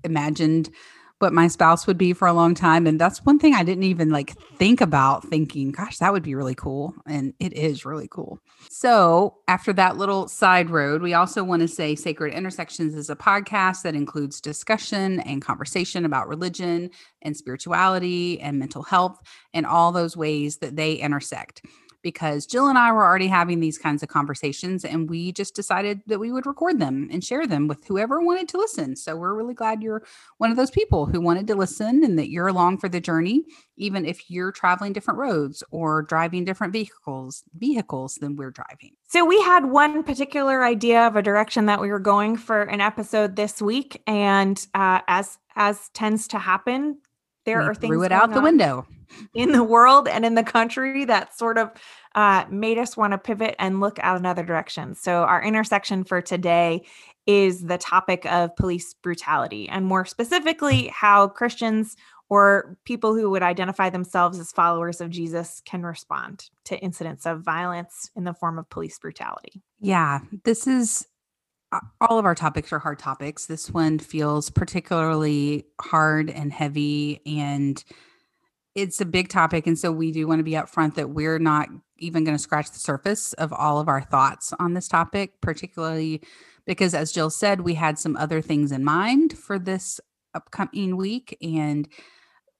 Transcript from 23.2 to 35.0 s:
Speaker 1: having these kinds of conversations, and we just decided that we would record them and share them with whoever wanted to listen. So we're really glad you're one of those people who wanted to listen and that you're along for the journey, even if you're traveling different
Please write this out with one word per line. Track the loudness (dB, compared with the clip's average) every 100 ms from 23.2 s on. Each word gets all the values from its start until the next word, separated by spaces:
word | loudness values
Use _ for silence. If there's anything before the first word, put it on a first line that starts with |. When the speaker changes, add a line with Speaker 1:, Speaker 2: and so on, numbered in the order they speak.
| 4
Speaker 1:
having | 2 2 0
these | 0 -2
kinds | -2 -2
of | -2
conversations, | -2 -2 -4 -6 -6 -6 -6 -4
and | -4 -4
we | -4 -6
just | -6 -8
decided | -8 -4 -2 -2 -6 -4
that | -4
we | -4
would | -6 -6
record | -4 -2 0
them | 0 -2 -4
and | -6
share | -4 -4 -2
them | 0 -2
with | -4 -4
whoever | -2 0 0
wanted | 0 0 -2
to | -2
listen. | -4 -4 -8 -8
So | -10 -6
we're | -4
really | -4 -6
glad | -4 -4 -4
you're | -4 -8 -10 -20 -20 _
one | 0
of | 2
those | 2
people | 0 2 0 2
who | 0
wanted | 2 2 0
to | 0
listen | 0 -2 2 4 6
and | 4
that | 0
you're | -2 0
along | 4 2 2
for | -2
the | -4
journey, | 0 0 2 0 -2 -12 _ -8
even | -6 -4 -6
if | -8 -10
you're | -8 -8
traveling | -2 0 0 -2
different | -6